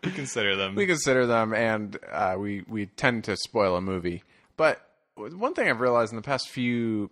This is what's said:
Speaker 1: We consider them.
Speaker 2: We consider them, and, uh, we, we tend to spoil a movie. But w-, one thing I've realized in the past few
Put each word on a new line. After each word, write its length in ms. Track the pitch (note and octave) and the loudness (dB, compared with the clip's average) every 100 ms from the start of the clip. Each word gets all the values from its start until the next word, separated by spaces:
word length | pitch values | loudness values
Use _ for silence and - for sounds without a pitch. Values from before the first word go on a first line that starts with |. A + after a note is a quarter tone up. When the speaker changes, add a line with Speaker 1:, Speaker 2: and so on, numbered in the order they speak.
Speaker 1:
We 80 | F#3 | -6
consider 460 | F#3 C3+ - G2+ G2 | -6 -6 -2 0 2
them. 180 | F#2+ G2+ | 0 0
Speaker 2:
We 100 | G3 | 0
consider 400 | D#3+ C#3 B2+ B2 | 2 4 4 4
them, 280 | A#2 A2 | 4 2
and, 440 | A2 A2+ A2 G#2 G2 - | 2 2 0 -2 -8 -8
uh, 240 | D#2 G2 F#2 | -2 0 0
we, 280 | G2+ G2+ - | -4 -6 -6
we 200 | A2 G2+ | -6 -6
tend 360 | - C3+ A#2+ | -2 0 0
to 140 | G#2+ F#2+ | -2 -4
spoil 400 | - A#2 G2 F2+ | -2 2 4 2
a 40 | |
movie. 400 | F#2+ F#2+ F2 F2 - _ _ - | 0 -2 -4 -6 -10 _ _ 0
But 280 | D#3 - - _ _ - | 2 2 -6 _ _ -14
w-, 220 | G#2+ F3 | -14 -4
one 160 | A#3+ | -4
thing 160 | E4 G#3 | 0 0
I've 100 | A#2 | 2
realized 320 | B2+ A#2+ A2+ | 4 4 2
in 60 | A2+ | -2
the 40 | |
past 260 | G#2+ C3+ - | -4 -4 -4
few 600 | - B2 A#2+ A#2 G#2+ G2+ | -4 -2 0 0 -2 -4